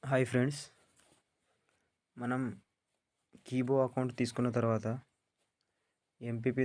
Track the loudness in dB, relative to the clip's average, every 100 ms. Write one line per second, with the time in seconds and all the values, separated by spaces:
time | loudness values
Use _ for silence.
0 | 2 2 4 2 0 -2 -12 _ _ _
1 | _ _ _ _ _ _ _ _ _ _
2 | _ -8 -4 -2 -4 -6 _ _ _ _
3 | _ _ _ -20 -6 -2 2 2 2 0
4 | -4 0 -2 0 0 2 2 0 -2 -6
5 | -8 _ _ _ _ _ _ _ _ _
6 | _ _ -8 -2 0 2